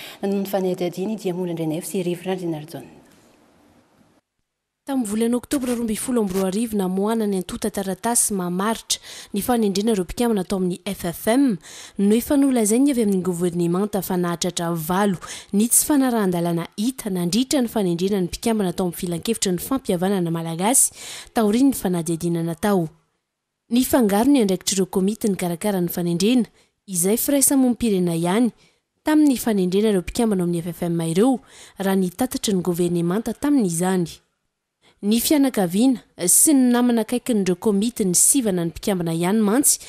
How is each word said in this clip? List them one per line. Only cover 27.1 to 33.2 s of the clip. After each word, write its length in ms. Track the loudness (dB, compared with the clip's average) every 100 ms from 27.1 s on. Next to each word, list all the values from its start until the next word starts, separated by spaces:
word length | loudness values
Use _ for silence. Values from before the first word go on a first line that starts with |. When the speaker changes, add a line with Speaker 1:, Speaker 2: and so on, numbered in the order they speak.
| 0
Speaker 2:
firaisamonim-pirenena 960 | 2 2 2 2 2 0 0 0 0
ihany 380 | 0 0 2 0 -2 _ _ _ _
tamin'ny 380 | 0 4 4 2
fanendrena 480 | 0 0 2 2 2
ireo 140 | 2 -2
mpikambana 380 | -2 0 0
ao 20 | 0
amin'ny 160 | -2
F 80 | -4
F 140 | -6 -4
M 160 | -2
ireo 380 | 0 2 2 2 -4 -20 -18 -6
raha 160 | 0 0
nitatitry 580 | 0 -2 -4 -2 -2
ny 80 | -2
governemanta 720 | 0 0 0 0 0 -2